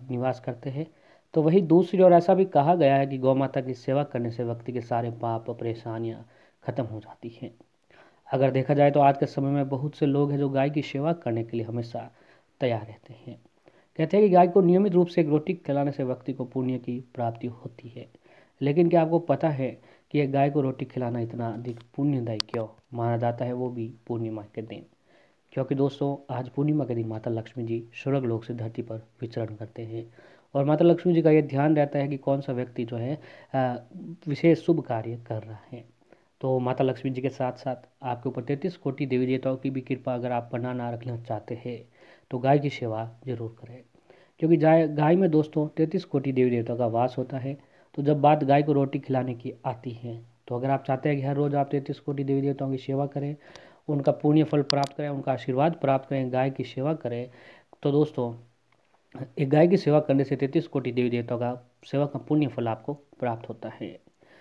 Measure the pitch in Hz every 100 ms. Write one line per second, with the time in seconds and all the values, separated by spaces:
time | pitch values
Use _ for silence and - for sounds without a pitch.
0 | 131 123 127 123 - 120 143 131 165 _
1 | _ _ _ 160 156 185 160 165 175 185
2 | 185 175 175 185 190 147 143 180 139 139
3 | 139 135 131 135 135 139 131 123 - 135
4 | 143 127 120 120 120 120 - 123 117 117
5 | 117 117 117 113 - 117 117 113 117 113
6 | 113 113 113 _ _ _ - 120 113 107
7 | - - 117 117 120 - _ _ _ _
8 | _ _ - 135 135 131 131 143 143 147
9 | 139 139 143 - 139 143 135 135 151 -
10 | 143 139 143 143 143 135 143 151 135 135
11 | 151 170 120 113 113 117 117 117 117 120
12 | 117 _ _ _ _ - 127 110 110 110
13 | - 117 - - _ _ _ _ _ -
14 | 156 202 208 180 180 196 175 180 202 175
15 | 175 - 151 151 151 175 - 139 143 139
16 | 127 127 - 127 123 131 127 127 123 123
17 | 123 - 117 117 120 113 127 - 120 123
18 | - _ _ _ _ - 135 151 170 170
19 | 160 165 170 135 165 135 127 - _ _
20 | _ 147 139 139 143 147 135 131 135 127
21 | 120 120 113 120 117 110 123 117 - -
22 | 143 135 117 107 - 117 110 - _ 117
23 | 117 117 120 120 123 123 127 123 113 -
24 | - 117 113 110 101 - 113 101 - _
25 | _ _ _ _ _ - 131 139 139 139
26 | 139 139 - 123 123 - 151 151 123 117
27 | 113 110 120 113 110 123 117 117 113 -
28 | 139 139 123 110 - 120 113 113 117 110
29 | - _ 113 117 110 107 110 - 113 113
30 | 113 _ - _ _ 139 139 151 170 170
31 | 180 165 156 156 143 131 151 151 143 143
32 | 139 135 - 139 131 123 120 123 117 120
33 | 120 151 - - - 135 127 120 - 185
34 | 165 165 160 143 170 156 - 165 - 113
35 | 113 117 - 110 107 110 - 120 117 _
36 | _ _ _ _ 135 131 123 127 131 127
37 | 135 127 131 - 127 123 135 123 - _
38 | 127 120 135 127 123 143 185 180 143 131
39 | 139 127 127 131 131 131 135 131 127 127
40 | - 123 123 123 120 120 123 123 120 117
41 | 123 117 117 107 - 117 123 117 - _
42 | - _ - 127 131 143 143 - 117 110
43 | 113 - 131 120 113 - 117 127 _ _
44 | _ _ _ _ 160 165 156 165 156 147
45 | 151 180 185 156 151 156 151 - 160 185
46 | - 139 135 127 127 120 113 120 120 117
47 | 123 127 127 135 131 143 _ _ _ -
48 | 143 147 143 151 135 143 147 139 139 139
49 | - 131 127 117 123 - 131 120 127 113
50 | 120 117 - _ - 120 135 135 135 131
51 | 151 143 135 143 147 143 139 143 135 143
52 | - 143 139 139 139 135 135 131 - 135
53 | 143 143 143 151 - - - _ - 147
54 | 139 151 151 151 151 147 143 139 139 -
55 | 147 139 135 123 - 127 160 165 135 135
56 | - 135 127 127 139 135 123 - 139 156
57 | 123 120 123 - - - _ _ 147 143
58 | 147 - 120 120 - _ _ _ _ _
59 | _ - 139 - 135 147 175 190 147 151
60 | 151 139 135 131 139 160 - 139 127 123
61 | 123 120 117 120 120 123 - _ - 139
62 | 143 117 - 151 139 - 117 110 - 143
63 | _ - 120 113 - 113 110 - 98 -
64 | _ _ _ _